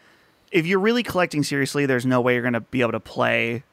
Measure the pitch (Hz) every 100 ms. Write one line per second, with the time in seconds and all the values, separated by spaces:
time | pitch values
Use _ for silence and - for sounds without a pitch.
0 | _ _ _ _ _ 165 165 196 202 240
1 | - 185 175 147 139 143 135 147 143 127
2 | 127 127 123 123 123 117 104 131 120 110
3 | - - 117 117 117 117 -